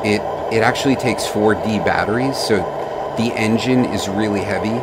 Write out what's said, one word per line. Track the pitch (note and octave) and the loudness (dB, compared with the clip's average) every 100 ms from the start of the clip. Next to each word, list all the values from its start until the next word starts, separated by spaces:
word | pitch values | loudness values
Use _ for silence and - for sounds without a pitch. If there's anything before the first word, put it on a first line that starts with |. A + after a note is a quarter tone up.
It, | G#2+ G#2 - - - | 2 0 0 -4 -2
it | A2+ | 2
actually | A2+ A#2+ C#3+ C3 | 2 2 0 2
takes | B2+ G#2+ - | 0 -2 -2
four | G#2 G#2+ | 2 2
D | G2+ G#2+ G#2+ | 2 0 0
batteries, | F2 E2+ F2 A2 C3 C3+ | 2 0 2 0 0 -2
so | - G#2+ F2 - - - - - | 0 0 0 -4 -6 -6 -6 -2
the | A#2 - | -2 0
engine | A2 A2 A2 B2+ B2 | 2 2 2 2 2
is | G2+ G2+ | 0 -2
really | G2 G#2+ G2+ | -2 0 0
heavy | F#2+ F#2+ G2+ A2+ | -2 -2 -2 -2